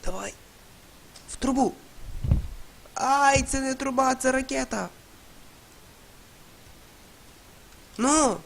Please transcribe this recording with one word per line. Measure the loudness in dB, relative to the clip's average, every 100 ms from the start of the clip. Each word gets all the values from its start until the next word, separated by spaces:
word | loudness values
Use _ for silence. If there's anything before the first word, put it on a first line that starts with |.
Давай! | -6 -8 -10 -14 -20 -20 -20 -20 -20 -20 -20 -20 -18
В | -4
трубу! | -2 2 0 -2 -20 -16 -12 -6 0 0 0 -12 -16 -18 -14
Ай, | -6 0 4 4 4
це | 2 -2
не | -2
труба, | -4 -2 0 2
це | 2 0
ракета! | 0 -2 -6 -4 -6 -8 -12 -20 -20 -20 -20 -20 -20 -20 -20 -20 -20 -20 -20 -20 -20 -20 -20 -20 -20 -20 -20 -20 -20 -20 -20 -20 -20 -20 -20 -18 0
Ну. | 4 4 4 0